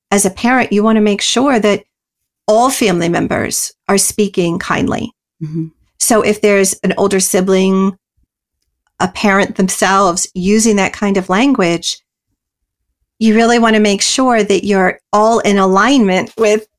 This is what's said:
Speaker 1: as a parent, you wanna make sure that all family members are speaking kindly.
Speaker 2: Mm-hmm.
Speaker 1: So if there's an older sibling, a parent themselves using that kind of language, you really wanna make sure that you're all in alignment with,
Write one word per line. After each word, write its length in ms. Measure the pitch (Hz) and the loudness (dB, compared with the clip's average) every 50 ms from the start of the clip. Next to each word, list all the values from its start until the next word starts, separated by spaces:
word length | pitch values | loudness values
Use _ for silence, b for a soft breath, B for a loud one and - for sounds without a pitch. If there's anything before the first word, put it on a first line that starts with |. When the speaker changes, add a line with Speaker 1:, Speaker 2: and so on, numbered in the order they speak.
| _ - | _ -4
Speaker 1:
as 160 | 202 202 196 | -2 -2 0
a 40 | 190 | -2
parent, 420 | 185 - - 233 262 254 226 - 202 | -4 -2 -2 0 0 0 0 0 0
you 100 | 202 208 | 0 2
wanna 180 | 220 220 220 | 2 2 2
make 220 | 208 214 202 202 - | 2 2 0 -2 -2
sure 360 | - - 240 262 285 262 220 | -2 -2 0 0 2 2 2
that 260 | 208 208 202 - - _ _ _ _ _ _ _ _ _ _ _ _ | 2 0 0 -2 -4 _ _ _ _ _ _ _ _ _ _ _ _
all 220 | - 214 220 240 269 | 0 2 2 2 2
family 380 | 262 - 254 202 180 170 170 170 | 0 0 0 0 0 0 -2 -2
members 640 | 170 - - - - - 110 - - - - - - _ _ - | -2 -2 -2 -2 -4 -4 -4 -4 -6 -6 -8 -8 -12 _ _ -2
are 80 | 202 196 | -2 0
speaking 600 | - - - - 208 196 - - 175 170 170 185 | 0 -2 -2 -2 -2 -2 -2 -2 -2 -2 -2 -4
kindly. 520 | - - 175 - - - - - - 226 - _ _ _ _ - 160 | -4 -4 -4 -2 -2 -2 -4 -4 -6 -8 -12 _ _ _ _ -14 -12
Speaker 2:
Mm-hmm. 260 | 156 156 165 160 160 - _ _ _ _ - | -10 -8 -8 -8 -8 -12 _ _ _ _ -6
Speaker 1:
So 220 | - - 240 214 - | -2 0 0 2 2
if 200 | - 208 - - | 0 0 0 0
there's 320 | 208 202 196 196 185 - - - | 2 2 2 2 0 -2 -4 -4
an 80 | 190 - - | -4 -2 -2
older 220 | 190 196 190 190 | -2 0 0 -2
sibling, 760 | 185 - - 185 190 196 190 185 190 190 190 190 190 196 190 - _ _ _ _ _ _ _ _ _ _ _ _ _ _ _ _ _ _ _ - | -2 -2 -2 -2 0 0 0 2 2 2 2 0 0 -2 -4 -6 _ _ _ _ _ _ _ _ _ _ _ _ _ _ _ _ _ _ _ -6
a 80 | - 190 | -6 -6
parent 480 | - - - 208 190 196 196 - 220 | -4 -2 0 0 2 2 0 -2 -2
themselves 720 | - 196 185 - - 214 185 190 196 202 180 170 180 - - - | -2 -2 -2 -2 -4 -4 -2 0 0 0 0 0 -2 -6 -8 -6
using 420 | 185 175 196 208 220 220 233 208 | -4 -2 0 0 2 2 2 2
that 160 | 202 190 - - | 0 0 -2 -4
kind 240 | - 214 202 196 | -4 -4 -2 -2
of 120 | 196 185 - | -2 -2 -2
language, 720 | 185 196 254 285 269 220 185 170 170 165 - - - - _ _ _ _ _ _ _ _ _ _ _ _ _ _ _ _ _ _ _ _ _ _ _ - | -2 0 2 2 2 2 0 0 0 -2 -4 -8 -10 -10 _ _ _ _ _ _ _ _ _ _ _ _ _ _ _ _ _ _ _ _ _ _ _ -2
you 160 | 220 220 214 | 0 2 4
really 240 | 220 233 226 240 233 | 4 4 4 2 2
wanna 220 | 226 226 220 214 | 2 2 2 2
make 220 | 208 208 202 196 - | 2 2 0 0 -2
sure 400 | - - - 262 254 240 220 208 | -2 -2 0 0 2 2 2 2
that 200 | 202 196 180 - | 0 0 -2 0
you're 360 | 202 202 190 185 185 - - _ _ - | 0 0 2 2 0 -2 -4 _ _ 0
all 260 | 208 214 220 233 220 | 2 2 2 2 2
in 160 | - 202 196 | 0 0 2
alignment 760 | 202 190 190 190 190 208 247 285 269 220 190 185 185 - - - | 2 2 2 2 2 2 4 4 2 2 2 0 0 -2 -4 -4
with, 300 | - 226 208 208 214 214 - _ | -2 0 0 0 0 -2 -6 _